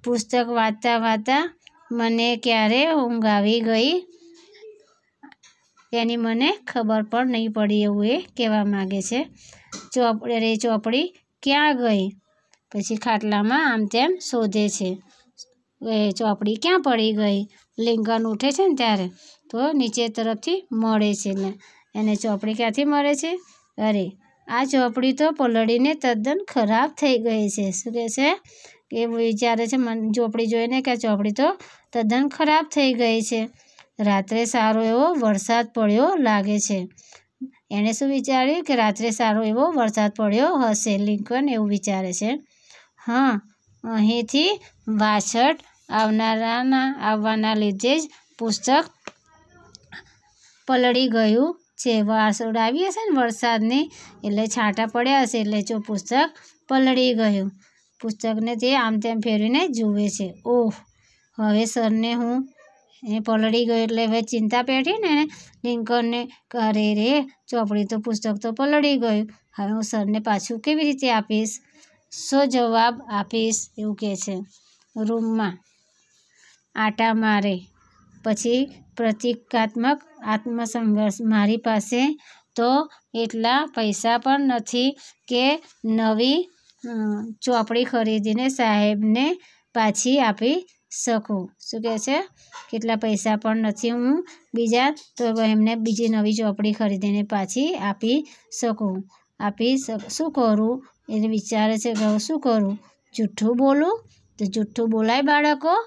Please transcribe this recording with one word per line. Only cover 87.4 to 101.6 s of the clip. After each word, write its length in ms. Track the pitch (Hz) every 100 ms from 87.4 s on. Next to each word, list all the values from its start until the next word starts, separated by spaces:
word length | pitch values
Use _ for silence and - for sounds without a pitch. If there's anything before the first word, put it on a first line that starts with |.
ચોપડી 420 | - 240 220 233
ખરીદીને 680 | 254 240 220 220 208 220 262
સાહેબને 880 | 262 226 208 208 214 214 226 285 359 - _ _ 240
પાછી 440 | 220 208 247 269
આપી 480 | 240 202 226 330 359 _ _ -
શકું." 460 | - 226 214 208 180 _
શું 220 | - 226
કહે 160 | 226 220
છે? 240 | 214 285 381 _ _ - -
"કેટલા 240 | 226 226 220
પૈસા 400 | 220 208 220 214
પણ 220 | 220 220
નથી 320 | 220 214 233
હું 380 | 240 247 311 359 - _
બીજા, 380 | 226 233 240 269
તો 500 | 302 - - 240 226
એમને 340 | 220 214 214 233
બીજી 320 | 226 208 226
નવી 260 | 220 214
ચોપડી 400 | 214 220 202 208
ખરીદીને 500 | 208 214 196 202 202
પાછી 520 | 208 208 190 - 294 359
આપી 520 | 202 202 226 269 311 - _ -
શકું. 420 | 240 220 208 190 190 _ _ _
આપી 380 | 208 202 240 269
શક-, 320 | 269 220 214
શું 220 | - 320
કરું?" 540 | 302 233 214 220 254 - _ -
એને 180 | 220 220
વિચારે 500 | 220 208 220